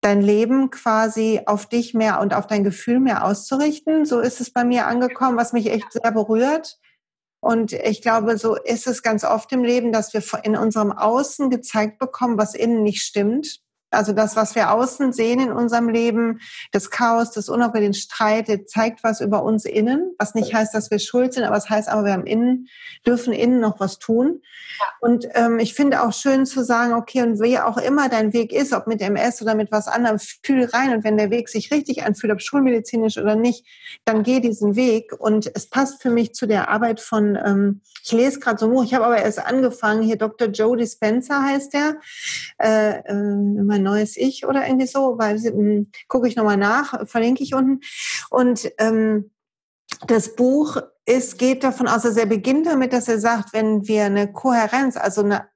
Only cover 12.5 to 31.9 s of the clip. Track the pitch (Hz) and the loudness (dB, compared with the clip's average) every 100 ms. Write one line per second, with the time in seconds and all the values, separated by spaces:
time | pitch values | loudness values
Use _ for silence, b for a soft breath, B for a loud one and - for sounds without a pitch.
12.5 | - 226 233 208 - - 208 202 247 302 | 0 0 2 0 -2 -6 -2 0 0 -4
13.5 | - _ _ _ 220 202 202 214 220 214 | -12 _ _ _ 0 0 2 0 0 -2
14.5 | 233 190 220 254 - 277 240 226 247 262 | 0 2 2 0 0 -2 0 0 2 0
15.5 | 220 240 233 233 233 233 226 233 226 B | 0 0 0 0 0 2 2 0 -4 B
16.5 | B B 202 - - 240 233 233 220 202 | B B -6 -4 -2 0 2 0 -6 -4
17.5 | 233 240 220 208 202 - - 214 214 220 | 0 0 2 0 -2 -6 -2 0 0 0
18.5 | 208 208 - 226 233 226 220 208 208 - | -4 -2 -2 -2 0 -4 -2 0 0 0
19.5 | 220 - 214 220 277 370 359 208 226 208 | -2 0 0 0 0 -2 -4 -4 -2 -2
20.5 | 220 214 220 214 208 - 240 254 254 220 | 0 0 -2 -2 -4 -2 0 0 0 0
21.5 | 208 - 214 214 214 202 190 - 220 240 | 0 0 -2 0 0 0 -2 -2 0 2
22.5 | 254 254 B B B - 240 240 220 240 | 0 -4 B B B 0 0 0 0 2
23.5 | 254 220 185 190 - - 226 269 349 B | 2 2 0 -4 -6 -2 2 2 -2 B
24.5 | B B B 202 B 240 240 240 - 233 | B B B -6 B 2 2 0 0 2
25.5 | 233 220 - 285 262 233 202 285 269 269 | 2 -2 0 2 2 0 0 0 2 2
26.5 | 269 240 233 240 233 233 262 240 214 226 | -2 0 0 2 -2 -2 -2 0 2 2
27.5 | 254 - 220 - 285 269 233 220 233 233 | 2 0 -2 0 2 2 2 0 0 0
28.5 | - 277 277 - 220 196 202 240 233 220 | 0 0 -2 -2 -4 0 0 0 -2 -2
29.5 | 220 208 214 - 233 240 214 - - - | 0 0 -2 -2 0 0 0 -4 -16 0
30.5 | 269 247 233 269 226 214 214 208 240 233 | 2 2 2 2 0 2 2 2 0 -2
31.5 | 220 - 294 285 | -6 -2 -2 -2